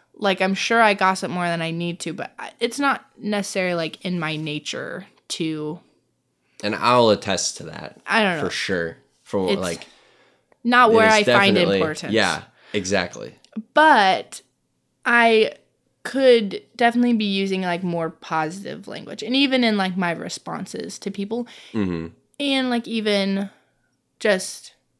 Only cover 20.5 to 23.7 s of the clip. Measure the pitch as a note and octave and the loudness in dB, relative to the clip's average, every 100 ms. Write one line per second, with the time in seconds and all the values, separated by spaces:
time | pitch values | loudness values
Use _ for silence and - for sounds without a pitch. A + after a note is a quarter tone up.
20.5 | E3+ F#3+ - - - G3+ G3 G3 A#3 A#3+ | -10 -10 -10 -12 -10 -10 -8 -6 -6 -8
21.5 | - - A2+ F#2+ E2+ E2 - _ - C#4+ | -14 -8 -4 -2 -4 -8 -14 _ -6 -2
22.5 | C4+ B3+ A#3+ - A3+ G#3+ G3+ G3 G3 G3 | -2 0 -2 -4 -4 0 0 0 -2 -6
23.5 | _ _ | _ _